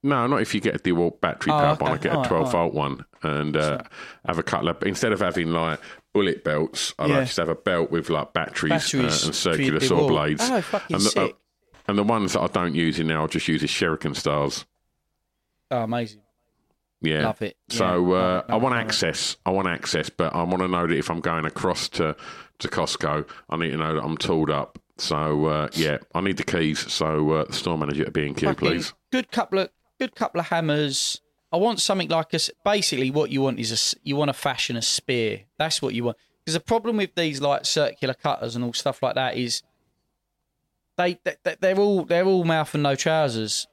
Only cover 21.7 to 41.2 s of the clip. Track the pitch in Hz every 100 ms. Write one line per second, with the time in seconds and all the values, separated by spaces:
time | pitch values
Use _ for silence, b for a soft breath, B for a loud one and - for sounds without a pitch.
21.7 | 87 - - 80 73 B B B _ -
22.7 | - 80 - 78 76 73 B - 80 82
23.7 | 76 80 78 78 78 - 82 76 73 71
24.7 | - _ - - 76 78 76 78 76 76
25.7 | 80 78 73 - 85 98 92 - 90 78
26.7 | 76 - - 78 78 76 78 - - 90
27.7 | 80 73 73 - 78 73 69 - - 71
28.7 | 82 - - _ 262 - 240 208 190 185
29.7 | _ _ _ 262 - - 170 165 170 160
30.7 | 147 147 135 - - _ _ _ 170 220
31.7 | 202 - 190 156 165 156 165 - - 202
32.7 | 208 - 135 131 143 - 135 135 110 113
33.7 | 113 - - 143 139 147 127 143 123 -
34.7 | 117 - - - 123 110 104 _ - 160
35.7 | - 131 117 120 - b _ - 160 -
36.7 | 226 214 220 190 - 160 135 143 139 -
37.7 | - 143 - 131 127 143 - 117 120 120
38.7 | - 139 127 127 120 127 - 120 - _
39.7 | _ _ _ _ _ _ _ _ _ _
40.7 | _ _ - 180 180